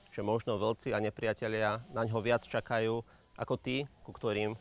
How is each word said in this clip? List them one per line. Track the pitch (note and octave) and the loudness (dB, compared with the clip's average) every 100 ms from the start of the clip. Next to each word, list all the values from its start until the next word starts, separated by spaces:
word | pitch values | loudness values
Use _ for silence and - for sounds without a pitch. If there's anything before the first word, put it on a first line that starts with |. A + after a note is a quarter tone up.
| - | -14
že | - | -4
možno | G#2 A2+ A#2+ G#2+ | 0 2 2 0
vlci | A2 A2+ - | 2 0 0
a | G#2+ | 0
nepriatelia | G#2 - A2+ G#2 A2+ A2 G#2+ G#2+ A#2 A#2 | 0 0 -2 0 0 2 2 0 -4 -2
naňho | A2+ A2+ | 0 0
viac | G#2+ A#2+ | 2 2
čakajú | - A#2 - A#2 A2+ A#2 - - _ - | 2 -4 0 0 2 0 -4 -18 _ -10
ako | A#2+ B2+ | -4 -2
tí, | - C3 C#3+ - | 0 -2 -4 -10
ku | - | -18
ktorým | - A#2+ G#2 G#2+ A2+ | -4 0 2 0 -2